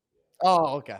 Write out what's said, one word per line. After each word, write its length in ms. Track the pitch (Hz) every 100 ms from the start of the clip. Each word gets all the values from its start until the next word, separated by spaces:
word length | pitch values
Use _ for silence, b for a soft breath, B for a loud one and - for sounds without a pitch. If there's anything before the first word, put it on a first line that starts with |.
| _ _ _ -
Oh, 320 | 180 180 156 143
okay. 220 | - 101